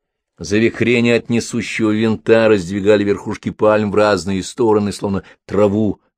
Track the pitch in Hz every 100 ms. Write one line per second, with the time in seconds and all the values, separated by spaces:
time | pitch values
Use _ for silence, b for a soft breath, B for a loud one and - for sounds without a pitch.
0 | _ _ _ _ 82 104 113 - 113 120
1 | 117 117 - 117 - 120 101 - 110 107
2 | 113 107 - 113 110 107 85 101 98 104
3 | 101 98 110 101 - 87 107 107 104 98
4 | 104 98 85 95 90 - 117 107 101 -
5 | 104 98 B B - 95 104 101 107 -
6 | _